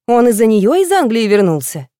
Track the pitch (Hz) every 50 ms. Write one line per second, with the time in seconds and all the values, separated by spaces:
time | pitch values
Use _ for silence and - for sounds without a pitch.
0 | _ - 240 240 240 240 220 202 233 220 220 208 190 220 311 381 392 349 392 381
1 | 302 226 226 233 220 202 208 208 196 175 160 147 131 - - 156 131 - _